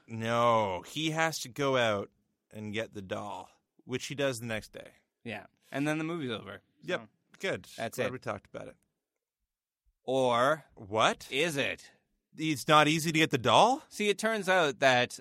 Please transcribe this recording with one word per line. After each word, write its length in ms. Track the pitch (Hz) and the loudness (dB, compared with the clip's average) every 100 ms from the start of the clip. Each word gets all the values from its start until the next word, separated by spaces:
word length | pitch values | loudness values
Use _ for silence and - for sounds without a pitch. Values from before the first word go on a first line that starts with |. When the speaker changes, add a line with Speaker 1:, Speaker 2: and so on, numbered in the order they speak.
| - | -12
Speaker 1:
No, 800 | 113 113 117 120 113 104 90 90 | -6 -2 2 4 4 2 -2 -6
he 240 | 147 160 | -6 -4
has 300 | 156 160 - | -2 -2 -4
to 80 | 131 | -10
go 280 | 113 139 131 | -4 0 2
out 320 | 117 101 - _ _ _ _ | 2 0 -4 _ _ _ _
and 200 | 110 107 | 2 2
get 220 | 104 113 | -4 -6
the 80 | 104 | -8
doll, 460 | 95 104 104 92 92 _ _ _ | -8 -6 -6 -10 -12 _ _ _
which 220 | - 127 - | -8 -8 -6
he 80 | |
does 240 | 143 139 117 | -2 -2 -2
the 80 | 117 | -6
next 260 | 110 - | -8 -8
day. 140 | - - _ _ _ | -16 -18 _ _ _
Speaker 2:
Yeah, 220 | 120 104 92 _ _ | -12 -12 -14 _ _
and 160 | 135 147 | -4 -4
then 100 | 156 | -2
the 60 | |
movie's 260 | 160 170 131 | -4 -6 -6
over. 300 | 104 101 98 _ _ | -8 -10 -16 _ _
Speaker 1:
Yep, 160 | 156 170 | -8 -8
Speaker 2:
So, 480 | 107 _ _ _ 190 | -8 _ _ _ -6
Speaker 1:
good. 160 | 120 - - | -6 -8 -10
Speaker 2:
that's 200 | 113 - | -8 -4
Speaker 1:
Glad 100 | 110 | -6
Speaker 2:
it. 40 | |
Speaker 1:
we 60 | 123 | -6
talked 260 | 117 101 - | -8 -8 -10
about 140 | 120 107 | -16 -16
it. 80 | - _ _ _ _ _ _ _ _ _ _ _ _ | -20 _ _ _ _ _ _ _ _ _ _ _ _
Speaker 2:
Or 600 | - 131 127 117 131 135 - - | -4 0 2 2 2 0 -6 -20
Speaker 1:
What? 500 | 95 110 139 - - | -6 0 0 0 -6
Speaker 2:
is 240 | 127 170 139 | -2 -2 -2
it? 340 | 110 87 - _ _ _ _ 135 | -4 -6 -14 _ _ _ _ -8
Speaker 1:
It's 320 | 156 143 - | -4 -4 4
not 180 | 151 151 | 6 6
easy 240 | 160 156 | 2 0
to 80 | 160 | 2
get 120 | 156 | 2
the 60 | 139 | 2
doll? 440 | 113 117 214 277 - | 6 8 6 4 -6
Speaker 2:
See, 200 | - 208 | -4 -2
it 80 | 202 | 0
turns 300 | 220 220 185 | -2 -2 2
out 300 | 185 151 113 | 2 2 2
that 400 | 135 123 123 - | 4 4 2 -4